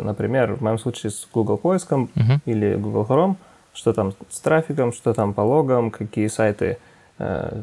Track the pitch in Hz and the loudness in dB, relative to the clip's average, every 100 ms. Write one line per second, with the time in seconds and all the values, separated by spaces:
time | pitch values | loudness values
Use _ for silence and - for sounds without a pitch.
0 | 101 104 104 131 113 101 110 110 123 - | -4 -2 0 2 0 0 -2 -2 -4 -6
1 | 107 - - 120 104 107 170 185 - 139 | -8 -8 -6 -2 0 0 2 0 0 -2
2 | 117 - 117 143 - 110 104 98 104 107 | -2 0 2 2 2 0 2 0 -2 -2
3 | 104 135 190 190 - - _ - 117 113 | 2 2 2 0 -8 -20 _ -4 -2 0
4 | 98 - - - - 156 160 139 123 - | -2 -4 -14 -6 0 2 0 -2 -2 0
5 | 120 110 101 98 107 147 135 123 113 - | -2 0 0 2 2 2 4 2 0 -4
6 | 104 - 107 - 107 104 92 95 - - | -8 -2 -2 2 0 2 -2 -2 -10 -20
7 | _ - - 76 - - | _ -8 -4 -4 -6 -8